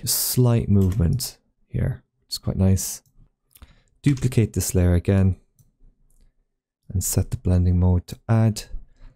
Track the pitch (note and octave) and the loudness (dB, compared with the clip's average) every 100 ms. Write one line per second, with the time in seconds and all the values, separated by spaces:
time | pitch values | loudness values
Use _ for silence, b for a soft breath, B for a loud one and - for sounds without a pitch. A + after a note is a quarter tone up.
0 | - - - - A#2+ A#2 - G2+ F#2+ G#2 | -4 -4 -2 0 2 0 2 2 2 0
1 | E2 A#2+ - - _ _ _ B2 C3+ B2+ | 0 -2 -6 -14 _ _ _ -4 -4 -6
2 | _ _ _ - - - F#2+ F#2+ - - | _ _ _ -10 -6 0 2 2 -2 -12
3 | - _ _ _ _ - b b b _ | -18 _ _ _ _ -20 b b b _
4 | C#3+ C3+ B2+ B2 G#2+ F#2 - F#2 F2+ F2 | -2 0 0 0 0 -2 -2 0 2 2
5 | - G2 F#2+ F2+ _ _ _ _ - _ | 2 2 2 0 _ _ _ _ -20 _
6 | _ _ _ _ _ _ _ _ - F#2+ | _ _ _ _ _ _ _ _ -8 -6
7 | - - - - - F2+ F2+ F2 F2+ F2+ | -2 -2 -2 -4 0 2 2 2 2 2
8 | - - - A2+ A2+ G#2 - - - b | -2 -10 -2 2 2 -2 -8 -12 -12 b
9 | b | b